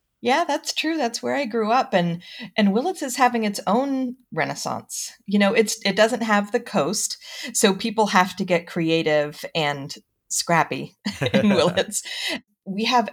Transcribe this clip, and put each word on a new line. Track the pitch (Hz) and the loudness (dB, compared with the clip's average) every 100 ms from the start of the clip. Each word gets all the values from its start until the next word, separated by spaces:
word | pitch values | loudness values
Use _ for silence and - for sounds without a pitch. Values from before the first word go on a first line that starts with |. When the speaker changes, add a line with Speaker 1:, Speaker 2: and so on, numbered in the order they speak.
| _ _ | _ _
Speaker 1:
Yeah, | 233 285 339 | 0 0 0
that's | 294 - | -2 -4
true. | - 311 330 | -4 -2 -2
That's | 240 233 | -2 -4
where | 240 254 | -4 -4
I | 269 | -2
grew | 226 214 | -2 0
up. | 247 233 | 0 2
And, | 190 175 170 - - 214 - | 0 0 -4 -10 -16 -8 0
and | 202 | 2
Willits | 202 320 370 | 2 0 -4
is | 269 254 | -4 2
having | 247 240 | 2 2
its | 214 202 - | -2 -2 0
own | 226 277 269 254 247 _ | 0 0 -2 -4 -8 _
renaissance. | 160 139 - - 117 - - - - - | -4 -4 -4 -4 -6 -8 -10 -12 -12 -2
You | 202 | 2
know, | 196 | 4
it's, | 208 220 - 202 | 4 2 0 -2
it | 190 | 2
doesn't | 226 233 | 2 2
have | 220 208 202 | 2 0 2
the | 247 | -2
coast, | 240 - 151 214 - - - - 277 | -2 -2 0 -2 -4 -8 -14 -14 -8
so | - 208 190 | 2 2 2
people | 233 226 208 | -2 0 2
have | 196 185 - | 4 2 0
to | 190 | 0
get | 170 175 | 0 0
creative | 175 165 165 156 151 147 147 - | -2 2 2 4 2 0 -6 -6
and | 165 147 143 139 - _ _ - | -2 -2 -2 -8 -12 _ _ -8
scrappy | - - 165 147 135 - _ 214 - | -4 2 2 2 -2 -10 _ -8 -4
<laughs> | 139 | 0
in | - 208 | 2 4
Speaker 2:
<laughs> | |
Speaker 1:
Willits. | 185 165 180 - 202 - - - 302 - _ - | 4 4 2 -2 -4 -8 -8 -6 -8 -10 _ -8
We | 196 233 | -4 2
have | 247 214 | 2 2